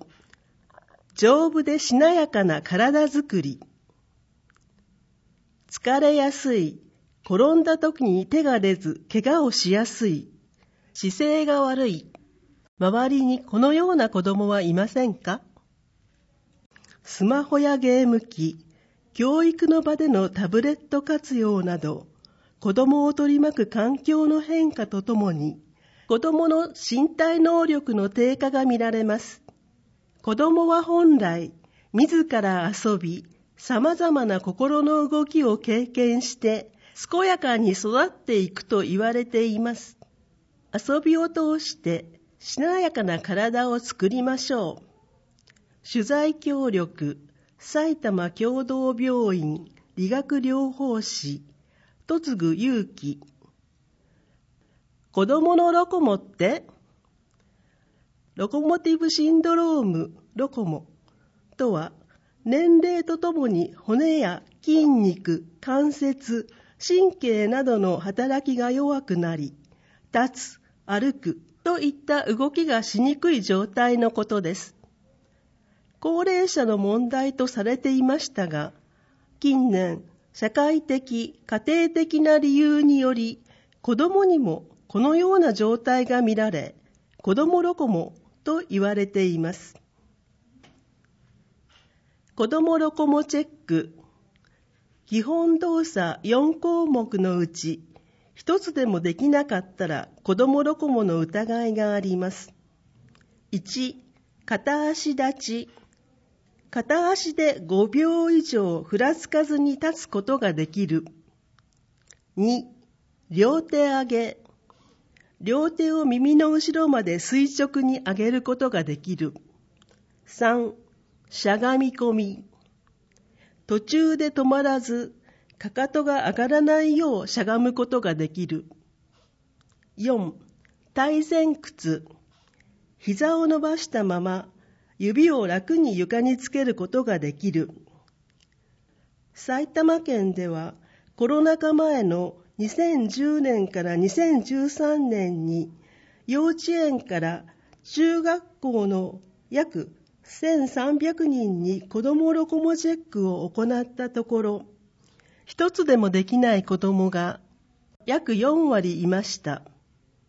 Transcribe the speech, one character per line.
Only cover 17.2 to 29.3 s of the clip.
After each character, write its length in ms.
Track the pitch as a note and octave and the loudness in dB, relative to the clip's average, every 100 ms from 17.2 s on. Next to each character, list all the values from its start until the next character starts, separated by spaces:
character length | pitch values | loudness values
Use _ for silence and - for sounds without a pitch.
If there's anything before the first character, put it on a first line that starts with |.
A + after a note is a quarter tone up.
マ 200 | G3 C#4 | 0 2
ホ 140 | C#4+ D4 | 2 2
や 200 | C#4+ C#4 | 2 2
ゲ 240 | B3 B3+ | 4 4
ー 40 | B3 | 4
ム 140 | A3+ | 2
機、 420 | - - D#3+ D#3+ - _ _ _ _ | -2 -4 -6 -6 -14 _ _ _ _
教 280 | - B3 D#4 | -2 0 2
育 260 | E4 E4 E4 | 2 2 2
の 120 | D#4+ | 2
場 160 | D#4 D4+ | 2 0
で 120 | D#4 | 2
の 200 | G#3 F#3+ | 2 0
タ 200 | F#3+ F#3 | -2 0
ブ 120 | A3 | 0
レ 120 | C#4 | 0
ッ 40 | D4 | -2
ト 240 | - C#4+ | -4 -4
活 340 | C#4+ D4 - | -2 -4 -2
用 280 | B3 G#3+ G3+ | -2 0 0
な 160 | F3+ F3 | -2 -4
ど、 300 | D3+ D3+ - _ _ _ _ _ | -6 -8 -12 _ _ _ _ _
子 140 | G#3 | -2
ど 120 | G3+ C4+ | 2 4
も 200 | D4 D4 | 4 2
を 80 | |
取 200 | D4 C#4+ | 2 2
り 60 | C#4+ | 4
巻 160 | D4+ D4 | 2 0
く 100 | G#3+ | -2
環 280 | A3+ A3+ C4+ | 0 -2 -2
境 300 | - D#4 D#4 | 0 2 2
の 160 | D#4 | 0
変 280 | D4+ E4 D#4+ | 0 0 0
化 160 | D4 G#3 | -2 -6
と 140 | G3 | -6
と 140 | G3 | -2
も 180 | A3 G3+ | 0 0
に、 300 | D#3 D3+ - - _ _ _ - | -2 -6 -8 -16 _ _ _ -2
子 120 | A3+ | -2
ど 160 | D#4+ | 0
も 140 | D#4 E4 | 2 2
の 200 | D#4+ E4 | 2 -2
身 480 | - - A#3+ D#4 D#4+ | -6 -4 0 0 0
体 240 | E4 E4 | 0 4
能 240 | E4 E4+ | 4 4
力 300 | D#4+ D4 C#4+ | 2 0 -2
の 160 | G#3+ G3 | -2 -2
低 260 | A#3+ B3 C4 | 0 0 0
下 140 | C4+ | -2
が 160 | C4+ C4 | 0 0
見 100 | A#3 | 0
ら 140 | A#3 | 0
れ 140 | A3 | 0
ま 140 | G#3+ A3 | 0 -2
す。 220 | - | -6